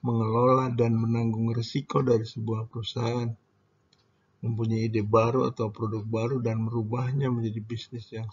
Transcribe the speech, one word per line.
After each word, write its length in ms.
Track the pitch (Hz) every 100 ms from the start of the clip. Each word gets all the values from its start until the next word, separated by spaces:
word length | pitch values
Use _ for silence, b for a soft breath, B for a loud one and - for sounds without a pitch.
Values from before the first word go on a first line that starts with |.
mengelola, 640 | 120 117 110 113 123 131 131
dan 320 | 120 117 113
menanggung 480 | 113 117 117 110 113 117
risiko 480 | 113 - - -
dari 240 | 131 117 113
sebuah 400 | 117 110 110 113
perusahaan, 640 | 120 104 123 117 120 117 110 _ _ _ _ _ _ _ _ _ _
mempunyai 480 | 117 113 113 110 113
ide 80 | 110
baru 480 | 104 113 113 127 127
atau 240 | 120 110
produk 320 | 107 113 110
baru, 400 | 110 110 117 135
dan 240 | 113 113 113
merubahnya 640 | 120 107 120 127 139 135
menjadi 320 | 120 113 107
bisnis 480 | 107 117 - 117 -
yang 160 | 110 110